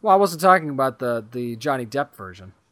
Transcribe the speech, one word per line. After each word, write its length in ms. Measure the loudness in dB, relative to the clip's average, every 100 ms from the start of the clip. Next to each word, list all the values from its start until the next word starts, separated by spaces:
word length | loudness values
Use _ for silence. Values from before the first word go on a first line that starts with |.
Well, 100 | 2
I 40 | 4
wasn't 240 | 4 2
talking 260 | 4 4 2
about 280 | -2 -2 -2
the, 260 | -4 -4 -6
the 240 | -8 -8 -6
Johnny 300 | -4 -4 -4
Depp 280 | -6 -6
version. 380 | -10 -18 -18 -20 -20 _